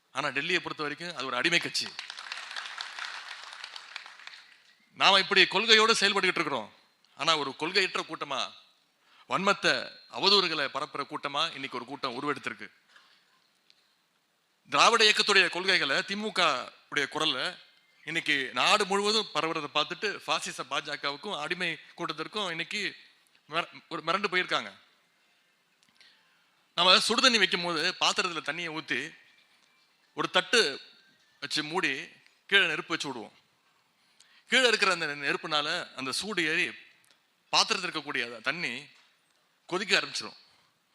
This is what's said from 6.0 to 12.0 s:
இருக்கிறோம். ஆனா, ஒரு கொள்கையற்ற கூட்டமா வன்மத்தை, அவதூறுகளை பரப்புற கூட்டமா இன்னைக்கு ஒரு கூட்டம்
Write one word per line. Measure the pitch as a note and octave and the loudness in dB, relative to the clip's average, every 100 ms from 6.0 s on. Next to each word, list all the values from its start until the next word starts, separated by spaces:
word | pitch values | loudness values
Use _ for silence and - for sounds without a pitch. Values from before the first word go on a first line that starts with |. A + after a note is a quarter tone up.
| G3+ G3+ F#3 E3 | 4 2 2 0
இருக்கிறோம். | D#3 C3 G#2 - _ _ _ - | 0 -2 -4 -16 _ _ _ -2
ஆனா, | D3+ D#3 | 0 2
ஒரு | C#3 B2+ | 0 -4
கொள்கையற்ற | D#3 G3 F3+ - | -2 0 0 -4
கூட்டமா | D#3 D#3+ D3 B2+ G2 - _ _ _ _ _ _ - | -8 -10 -6 -6 -6 -10 _ _ _ _ _ _ -4
வன்மத்தை, | C3+ G3 F#3+ E3+ B2+ G2+ - - | 0 2 2 2 0 -4 -14 -12
அவதூறுகளை | A#2 F#3 G3+ F3+ D#3 C3+ | 0 4 4 2 -2 -4
பரப்புற | - D3+ C#3+ C3+ | -4 -6 -6 -8
கூட்டமா | D3 D3 C#3+ D#3+ | -8 -6 -4 -4
இன்னைக்கு | D3 C3+ B2+ | -6 -8 -8
ஒரு | A#2+ | -8
கூட்டம் | C#3 | -8